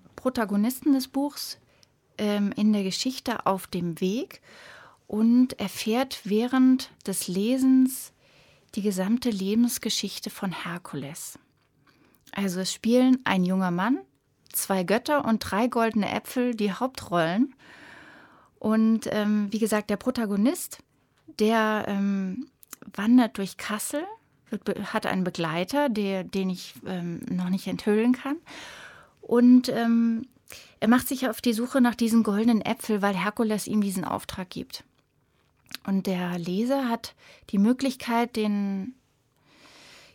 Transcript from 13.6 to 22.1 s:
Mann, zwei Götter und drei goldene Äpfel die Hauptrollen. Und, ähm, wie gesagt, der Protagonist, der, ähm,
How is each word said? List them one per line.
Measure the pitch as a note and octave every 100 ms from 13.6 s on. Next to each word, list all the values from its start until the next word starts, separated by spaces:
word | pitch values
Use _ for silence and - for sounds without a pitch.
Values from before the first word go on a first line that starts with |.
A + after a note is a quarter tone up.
| F#3
Mann, | F3 G3+ D4 G4 _ _ _ _
zwei | - - F#3+
Götter | F3 G#3 - D4
und | C#4 A3
drei | - G3 A#3+
goldene | A#3+ A3+ A3 G3
Äpfel | G#3 - B3+ B3
die | A3+ G#3
Hauptrollen. | F#3 C4 C4 - F3 E3 F#3+ C4+ - - - - - - - - - _ _
Und, | G#3+ A3 A3 A3+ -
ähm, | G#3+ G#3 G#3 G#3
wie | G#3+
gesagt, | G#3+ G#3+ G#3
der | G#3
Protagonist, | B3+ B3+ A3 G3+ A3 F4+ - - _ _ _ _ _ -
der, | G#3+ A3+ A3 G#3+ -
ähm, | G3+ G3